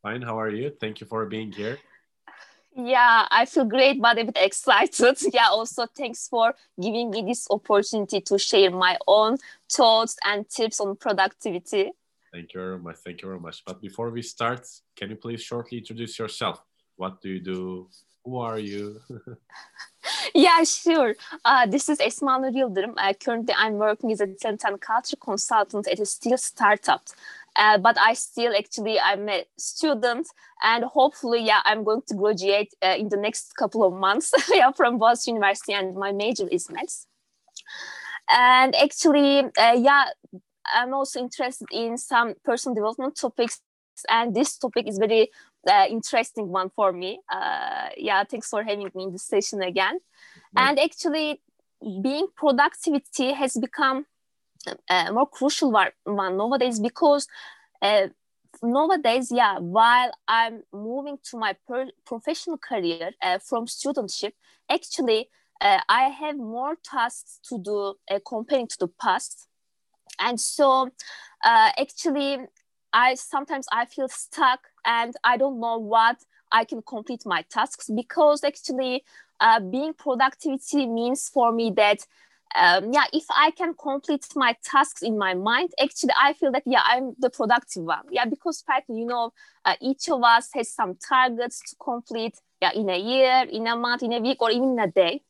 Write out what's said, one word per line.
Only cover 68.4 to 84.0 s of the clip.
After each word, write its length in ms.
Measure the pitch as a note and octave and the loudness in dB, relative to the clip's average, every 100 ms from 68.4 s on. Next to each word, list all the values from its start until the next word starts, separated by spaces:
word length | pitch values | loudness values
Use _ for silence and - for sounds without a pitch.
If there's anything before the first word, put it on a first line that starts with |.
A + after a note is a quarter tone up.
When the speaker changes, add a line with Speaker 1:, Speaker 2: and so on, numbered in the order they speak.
| A3+ C4+ A#3 | -2 -2 -2
Speaker 2:
to 100 | - | -6
the 100 | F3 | -6
past. 600 | _ A3+ G3 - - _ _ _ _ _ _ _ - | _ -2 -2 -4 -16 _ _ _ _ _ _ _ -6
And 220 | G#3+ A#3+ | -4 -2
so, 500 | - - C#4+ C4 C4 _ - - - _ | -6 2 4 4 0 _ -20 -20 -20 _
uh, 260 | - A3+ A3 - | 4 6 4 2
actually, 600 | C#4 - F4 C#4+ C#4 C#4 C4 _ _ _ _ | -6 -4 -2 -2 -2 -4 -8 _ _ _ _
I, 220 | A3+ B3 | 4 4
sometimes 520 | C4 - C#4 C#4+ C#4 C4 | 2 -4 -6 -4 -8 -4
I 140 | A3+ | -4
feel 240 | A#3+ - C4 | -4 -4 -6
stuck 520 | - - - C4+ C4 _ _ | -6 -12 0 2 2 _ _
and 300 | A3+ A#3 A#3 A#3+ | -2 0 -2 0
I 140 | A3+ B3 | 2 2
don't 240 | C4+ B3+ | 0 -2
know 180 | A#3 A3+ | -4 -4
what 380 | G#3+ A3+ A3+ A#3+ _ _ _ | 0 4 4 2 _ _ _
I 140 | A3 | 0
can 180 | A3+ A#3 | 0 -8
complete 420 | - A#3+ G#3+ A#3+ A3 | -10 -12 -10 -10 -4
my 160 | E3+ | -4
tasks 480 | E3 - A3 - - | -2 -4 -4 -6 -6
because 480 | G#3+ A#3+ - D4+ D4 | -6 -4 2 4 4
actually, 600 | D4 D4 - B3+ B3+ B3+ _ - _ _ | -2 -6 -8 -6 -4 -6 _ -20 _ _
uh, 200 | A3 A3+ | 4 4
being 340 | F#3 B3+ D4+ | 0 -4 -6
productivity 920 | D#4+ - B3 C4 - D#4+ C4+ - C#4+ B3+ | -6 -6 0 0 0 -6 -6 -2 -2 0
means 420 | A3+ A#3 C#4 - | -2 -2 -4 -2
for 240 | - A#3+ | 2 2
me 180 | A#3 A3+ F#3+ | 2 -2 2
that, 300 | G#3 G#3 - _ _ _ _ - | 2 2 -4 _ _ _ _ 4
um, 360 | F3 F#3 G3+ | 4 4 2
yeah, 120 | C#4+ C4+ | 0 0
if 120 | D#4 - | -2 -2
I 200 | A#3+ D#4 | 2 2
can 220 | D#4+ E4+ | 2 -6
complete 520 | D#4 D4 C#4 | -4 -6 -6